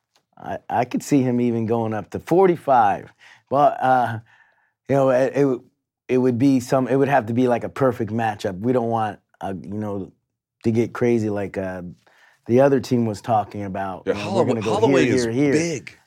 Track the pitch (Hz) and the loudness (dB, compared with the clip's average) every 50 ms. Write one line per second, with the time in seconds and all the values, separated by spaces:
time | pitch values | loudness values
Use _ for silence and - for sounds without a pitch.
0 | _ _ _ _ _ _ _ - - - 98 - _ - - - 170 - - - | _ _ _ _ _ _ _ -16 -12 -10 -10 -10 _ -4 -2 -2 -2 -2 -4 -6
1 | - - 147 139 127 131 123 123 120 120 117 117 113 104 117 117 113 110 110 104 | -2 0 0 2 2 2 0 0 0 0 0 -2 -2 -2 -2 -2 -2 -4 -4 -6
2 | 95 - - 95 - - 160 180 190 185 170 - - 143 131 123 110 101 90 76 | -8 -8 -10 -8 -2 2 4 4 6 4 4 2 2 2 4 4 4 4 2 -2
3 | - - _ _ - - - _ _ - 123 139 147 135 - - - 131 127 127 | -6 -14 _ _ -20 -20 -20 _ _ -4 0 2 4 2 2 2 0 2 2 2
4 | 120 117 117 110 - _ _ _ _ _ _ _ _ _ _ _ _ - 135 139 | 2 -2 -4 -6 -10 _ _ _ _ _ _ _ _ _ _ _ _ -2 0 2
5 | 135 135 127 127 135 123 - 135 143 135 127 - - _ _ _ _ _ _ _ | 2 4 4 2 2 2 2 2 2 2 0 -2 -6 _ _ _ _ _ _ _
6 | _ - 123 127 127 131 123 113 139 139 135 127 117 - 143 131 131 113 131 135 | _ -2 0 2 2 2 2 2 2 2 2 2 0 0 0 0 0 0 0 0
7 | 139 131 143 131 110 110 117 120 127 123 120 110 107 92 - - 143 127 113 - | 2 2 2 0 0 0 -2 0 2 2 0 0 -4 -6 -4 0 0 0 0 -2
8 | 117 98 110 117 117 110 104 98 - 104 92 90 107 123 127 127 117 117 113 113 | -4 -6 -4 -4 -4 -4 -4 -6 -6 -8 -6 -4 -2 -2 0 0 0 -2 -2 -2
9 | 110 104 90 - _ _ _ - - 92 101 85 64 85 104 107 107 104 101 101 | -4 -4 -6 -10 _ _ _ -12 -10 -10 -10 -10 -12 -10 -10 -8 -8 -8 -8 -8
10 | 90 - - _ _ _ _ _ _ _ _ _ - 113 110 117 117 95 - - | -10 -12 -16 _ _ _ _ _ _ _ _ _ -2 0 0 0 0 -2 -2 -2
11 | 123 120 120 113 107 107 101 101 98 90 - 98 95 92 92 92 90 87 - _ | 0 2 2 2 0 -2 -4 -4 -6 -6 -6 -8 -8 -6 -8 -10 -12 -14 -16 _
12 | _ _ _ _ _ _ _ _ _ - 117 127 139 143 139 127 107 - 131 120 | _ _ _ _ _ _ _ _ _ 0 4 4 4 6 4 2 0 0 0 0
13 | 117 110 101 - - - 113 107 101 101 - 104 101 98 92 98 98 95 92 85 | 0 -2 -4 -6 -4 0 0 0 0 -2 -8 -10 -10 -8 -8 -8 -8 -8 -8 -8
14 | - - 101 101 104 - 196 190 160 - - - 98 113 - - 226 - - - | -4 -4 -4 -4 -4 -4 0 0 0 0 0 -2 -2 -2 0 2 2 4 4 4
15 | - 123 110 127 120 113 113 131 147 143 135 151 170 170 156 117 - - - _ | 4 2 2 0 0 0 0 0 2 2 2 2 0 -2 -4 -8 -10 -14 -20 _
16 | _ | _